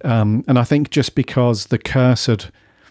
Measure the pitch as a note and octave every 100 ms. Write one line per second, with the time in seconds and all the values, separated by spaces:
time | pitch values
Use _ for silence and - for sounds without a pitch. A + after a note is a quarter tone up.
0 | B2+ A2+ G#2 A2 - B2 A#2+ D3 D3 D3+
1 | - - C3 - B2 G#2+ - A2+ - C3+
2 | B2+ B2 - A2 - _ _ _ _